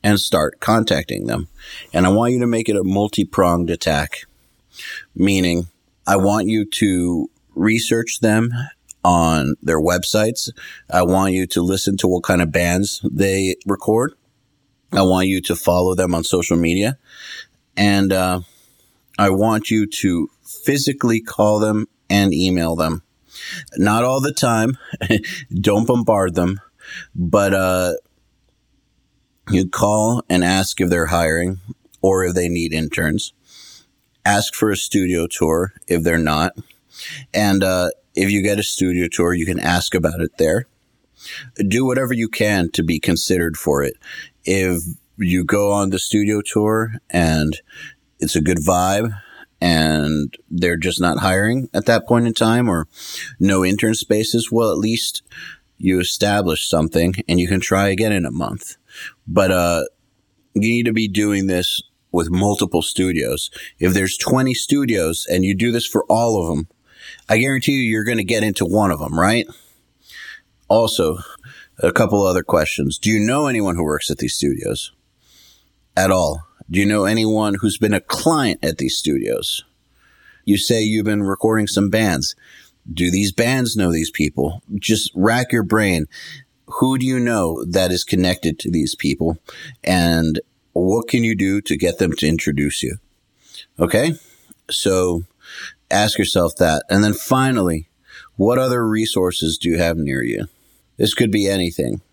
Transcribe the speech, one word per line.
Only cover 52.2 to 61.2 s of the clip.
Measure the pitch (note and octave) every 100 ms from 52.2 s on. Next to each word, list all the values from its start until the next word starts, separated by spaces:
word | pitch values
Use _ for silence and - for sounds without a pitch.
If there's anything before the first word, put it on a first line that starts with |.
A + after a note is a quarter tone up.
| A#2
in |
time | A2 A2+ A#2 A#2+
or | E2+ D#2 - - - - -
no | F#2+ F#2+
intern | F#2 G#2 A2
spaces, | A2+ - G#2 A2 A#2 A2
well, | A2+ A2
at | D#2+
least | A2 A2+ - - _ - - - _ _
you | F#2 F#2
establish | F2+ - G2+ G#2 F#2 D#2 -
something | E2 D#2+ E2 E2+ F#2 -
and | F2
you | F2
can | F#2
try | - G2 G2+
again | F#2+ A2
in | G2+ D2+
a |
month. | C#2 D2 G#2+ - - _ - - _ -
But, | F2+ F#2+
uh, | F2+ F2 E2 C2+ _ _ _ _ _ _
you | G#2
need | A2 A#2+ A#2+
to |
be | A2 G#2+
doing | G2